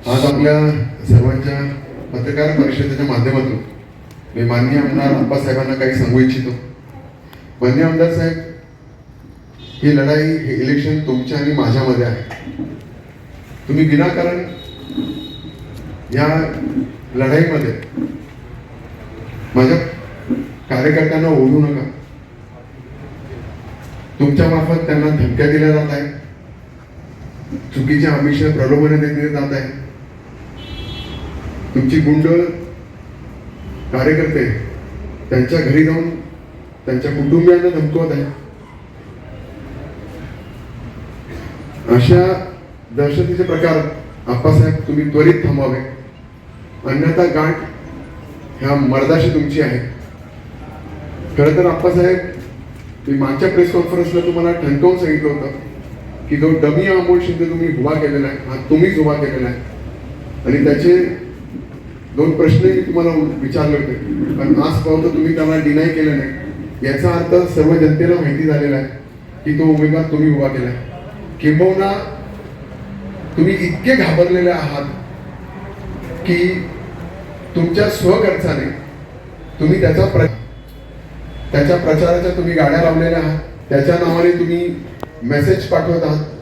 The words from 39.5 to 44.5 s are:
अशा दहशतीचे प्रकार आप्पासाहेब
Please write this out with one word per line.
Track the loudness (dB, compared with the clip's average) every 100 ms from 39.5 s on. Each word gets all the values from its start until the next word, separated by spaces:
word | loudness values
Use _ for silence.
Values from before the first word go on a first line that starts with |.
| -16 -16 -14 -14 -14 -16 -14 -14 -14 -16 -16 -16 -14 -14 -14 -16 -16 -14 -14 -14 -14 -14 -12 4 6
अशा | 8 6 6 2 -4 -14 -18 -20 -10
दहशतीचे | -2 0 2 0 0
प्रकार | 0 2 2 2 -2 -8 -14 -14 -4
आप्पासाहेब | 0 4